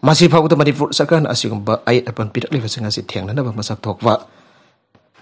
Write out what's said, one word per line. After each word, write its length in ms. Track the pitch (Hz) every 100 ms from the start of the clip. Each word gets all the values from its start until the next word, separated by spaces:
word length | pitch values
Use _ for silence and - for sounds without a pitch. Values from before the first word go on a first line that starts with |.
ꯃꯁꯤ 280 | 135 151 170
ꯐꯥꯎꯕꯗ 240 | 165 160 160
ꯃꯅꯤꯄꯨꯔ 400 | 147 139 143 -
ꯁꯔꯀꯥꯔꯅ 340 | 143 165 147 123
ꯑꯁꯤꯒꯨꯝꯕ 480 | 113 107 101 110
ꯑꯌꯦꯠ 240 | - 123 123
ꯑꯄꯟ 240 | 113 107
ꯄꯤꯔꯛꯂꯤꯕꯁꯤꯡ 560 | 123 - 143 113 - 107
ꯑꯁꯤ 160 | 104
ꯊꯦꯡꯅꯅꯕ 480 | - - 95 127 123
ꯃꯁꯛ 320 | 110 101 110
ꯊꯣꯛꯄ 300 | 107 98 117 104 - _ _ _ _ _ _ _ _ _